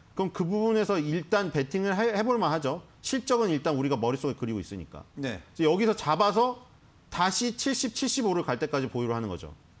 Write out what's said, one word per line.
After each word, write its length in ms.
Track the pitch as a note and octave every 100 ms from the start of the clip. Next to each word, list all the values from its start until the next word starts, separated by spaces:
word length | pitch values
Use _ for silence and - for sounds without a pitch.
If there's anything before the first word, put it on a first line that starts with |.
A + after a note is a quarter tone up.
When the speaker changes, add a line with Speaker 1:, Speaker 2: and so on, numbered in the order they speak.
| - -
Speaker 1:
그럼 160 | F#3
그 100 | - E3+
부분에서 540 | G#3+ A3 A3 G#3 F#3+
일단 520 | D3+ E3+ - G#3 F#3
베팅을 440 | D3 C3+ F#3+ G3 F#3+
해, 220 | A#3 G3+
해볼 200 | A3+ A#3+
만하죠. 420 | D#3+ D#3+ C3+ E3 - -
실적은 480 | - C4 - A#3+ G#3
일단 260 | D3+ D#3+ C3+
우리가 220 | C3+ C3
머릿속에 360 | A#2 C3+ C#3+ -
그리고 220 | A2+ G#2+
있으니까. 440 | F2 G2 D2+ D2 -
Speaker 2:
네. 280 | - C3+ F#2+ - -
Speaker 1:
그래서 160 | D#3
여기서 240 | F3+ A3 G#3+
잡아서 720 | D3 D#3+ G#3 G3 B3+ B3 - - - - -
다시 460 | - F#3 F#3+ A#3+ A3+
칠십, 380 | C#4 C4 B3
칠십오를 500 | - C4 - A3 F3
갈 140 | D3 B2
때까지 300 | C#3+ C#3+ B2+
보유를 240 | A#2+ A#2+
하는 160 | A#2 A2
거죠. 240 | E2+ D#2 D2 - -